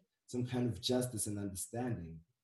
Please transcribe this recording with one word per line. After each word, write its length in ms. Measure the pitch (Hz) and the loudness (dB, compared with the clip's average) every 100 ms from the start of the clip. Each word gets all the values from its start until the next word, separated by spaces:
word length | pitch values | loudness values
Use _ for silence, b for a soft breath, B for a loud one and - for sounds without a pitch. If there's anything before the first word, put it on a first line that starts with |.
| _ _ - | _ _ -4
some 180 | 123 123 | -2 0
kind 220 | 123 120 | 2 2
of 140 | 95 | 2
justice 460 | - 123 - 107 110 | 2 4 2 0 0
and 100 | 104 | 0
understanding, 840 | 101 92 - 117 127 95 82 80 - _ | -2 -4 -4 -2 -2 -2 -4 -10 -16 _